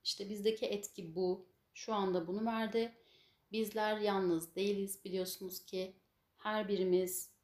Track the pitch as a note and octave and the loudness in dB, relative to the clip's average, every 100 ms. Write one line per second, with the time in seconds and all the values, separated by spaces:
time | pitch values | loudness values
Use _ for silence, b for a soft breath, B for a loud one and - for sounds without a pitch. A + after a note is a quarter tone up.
0 | - - G3 G#3 G#3 A3 A#3 G3+ - - | -4 -4 -6 0 2 2 -2 -2 -6 -12
1 | E3 E3+ F#3 F#3 - _ _ - - G#3+ | -8 0 0 0 -6 _ _ -14 -2 0
2 | F#3+ F3+ E3+ G3+ A3+ A3+ A3 A3+ A3+ b | 2 2 0 -2 0 0 0 0 0 b
3 | b b b b _ G#3+ G#3+ A3 G#3+ G#3+ | b b b b _ -2 -2 0 0 2
4 | G#3 G3 F3+ E3 D#3+ - G3+ G3+ G3 - | 2 4 4 2 0 -2 0 0 -2 -6
5 | F#3+ F#3 F#3 - F#3+ F#3 - F#3 F#3 - | -4 -4 -4 -6 -8 -10 -8 -6 -6 -10
6 | _ _ _ _ G#3+ G#3+ G3+ G3 F#3 F3+ | _ _ _ _ -4 -2 0 2 4 4
7 | F3+ - - _ | 2 -4 -8 _